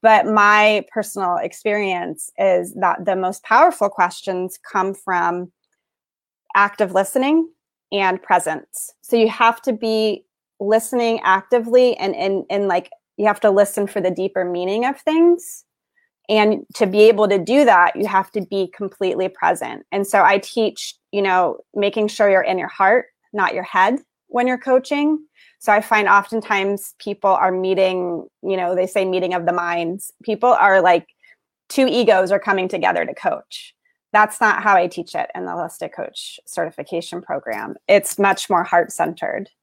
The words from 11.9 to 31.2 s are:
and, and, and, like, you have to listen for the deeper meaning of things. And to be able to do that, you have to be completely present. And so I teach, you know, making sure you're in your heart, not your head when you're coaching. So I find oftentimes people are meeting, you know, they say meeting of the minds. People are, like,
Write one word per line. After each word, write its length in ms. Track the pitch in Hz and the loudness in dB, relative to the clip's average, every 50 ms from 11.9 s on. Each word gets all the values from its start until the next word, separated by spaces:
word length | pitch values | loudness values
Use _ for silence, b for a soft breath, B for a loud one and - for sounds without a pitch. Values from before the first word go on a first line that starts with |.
| - | 2
and, 180 | - - 196 175 | 0 -4 -6 -4
and, 300 | 110 180 196 196 190 - _ | -4 -2 -2 -2 -4 -4 _
and, 200 | 190 202 202 196 | -4 -2 -2 0
like, 200 | 180 175 - - - _ _ _ _ - | -2 -2 -4 -6 -20 _ _ _ _ -2
you 60 | 208 | 0
have 140 | 214 208 - | 0 0 2
to 100 | - 214 | 2 2
listen 380 | 196 202 202 196 - - 202 | 4 4 2 2 2 -4 -6
for 120 | 196 - 208 | -4 -4 -4
the 120 | 175 185 | -4 -2
deeper 340 | 180 170 185 196 - 190 185 | -4 -2 -6 -4 -4 -4 -4
meaning 400 | 180 175 175 180 185 196 220 240 | -4 -4 -4 -4 -4 -4 -2 -2
of 160 | 262 277 - | -4 -6 -4
things. 640 | - 320 311 320 339 349 349 349 - - - - _ _ _ _ _ _ _ _ _ _ _ _ _ - | -4 -2 2 4 4 4 4 2 -2 -14 -18 -18 _ _ _ _ _ _ _ _ _ _ _ _ _ 0
And 380 | 214 214 208 208 214 - - _ _ | 2 2 4 2 2 -2 -6 _ _
to 100 | - 233 | -2 -2
be 160 | 190 185 208 214 | 0 4 6 6
able 240 | 220 233 202 214 | 6 8 6 2
to 120 | 202 202 196 | 2 2 0
do 260 | 170 175 240 285 294 | 0 2 4 4 6
that, 300 | 233 202 175 175 175 - | 6 6 6 4 4 2
you 100 | - 202 | -4 -4
have 240 | 202 202 190 190 - _ | 0 0 -2 -2 -2 _
to 80 | 214 | -8
be 260 | 185 165 196 196 190 | -8 -4 -4 -4 -4
completely 600 | 175 - - 202 190 - _ 196 185 - - 185 | -6 -6 -10 -10 -10 -8 _ -4 -4 -2 -2 -4
present. 600 | 185 185 - - 165 175 170 - 120 117 101 - _ | -4 -4 -2 -2 -2 0 -2 -6 -10 -12 -14 -14 _
And 140 | - 196 202 | -6 -6 -4
so 180 | 196 - 202 175 | 0 2 4 4
I 140 | 156 196 | 4 4
teach, 560 | 202 202 - - 240 220 214 - - - - - _ _ _ | 2 -2 -6 -4 -2 -2 -2 -4 -8 -14 -14 -14 _ _ _
you 120 | - 202 196 | -4 -2 0
know, 340 | 190 185 185 180 156 - - - _ _ | 0 2 2 0 0 -2 -6 -14 _ _
making 360 | 208 202 202 202 220 214 214 | -2 -2 -2 0 -2 -4 -4
sure 200 | 214 - 214 202 | 0 0 2 4
you're 140 | 196 190 - | 4 2 2
in 160 | - 190 185 | 0 -2 -4
your 80 | 175 | -4
heart, 400 | 180 - - 190 190 226 254 - _ _ _ _ _ - | -8 -2 0 2 2 2 2 0 _ _ _ _ _ -4
not 220 | 208 190 - - | -2 -2 -2 -2
your 80 | - 185 | -6 -10
head 340 | - - 190 185 202 247 285 _ _ _ _ _ | -4 2 2 2 2 2 -2 _ _ _ _ _
when 180 | _ - 247 247 | _ -4 -2 -2
you're 140 | 254 254 247 | -2 -2 -4
coaching. 600 | - 269 254 262 262 - 294 285 294 302 311 302 302 _ b b b b b | -2 0 0 0 0 0 -4 -2 0 0 -2 -2 -6 _ b b b b b
So 160 | b - - 208 | b 0 0 0
I 80 | 208 | 0
find 260 | 214 - 226 214 202 | 2 0 0 0 2
oftentimes 840 | 190 196 202 196 - - 226 214 - 214 196 196 196 202 202 - - - _ | 4 4 2 2 0 -6 -8 -4 -2 -2 -2 0 -2 -4 -6 -8 -16 -18 _
people 320 | - 208 202 _ - 196 | -10 -10 -10 _ 0 0
are 200 | 190 - - 185 | 2 2 2 0
meeting, 760 | 185 185 185 185 190 180 190 185 185 185 180 175 170 160 - - _ _ - | 0 -2 -2 -2 0 2 0 0 0 -2 -4 -6 -6 -8 -10 -14 _ _ -6
you 120 | 185 196 | -6 -4
know, 200 | 185 180 175 185 | -4 -2 -2 -2
they 100 | 180 185 | -2 -2
say 180 | 185 - 208 196 | -2 -2 -2 -2
meeting 300 | 190 185 185 180 175 180 | 0 -2 -2 -2 -2 -4
of 140 | 175 170 | -4 -2
the 60 | 175 175 | -2 -2
minds. 580 | 180 175 170 170 170 170 165 180 202 - - _ _ | -2 -4 -4 -4 -4 -4 -6 -6 -8 -12 -18 _ _
People 280 | _ - 214 214 240 247 | _ -6 -4 0 2 2
are, 300 | 247 - - 202 190 190 | 4 4 4 4 4 4
like, 280 | 165 180 175 170 - _ _ b | 4 4 4 2 0 _ _ b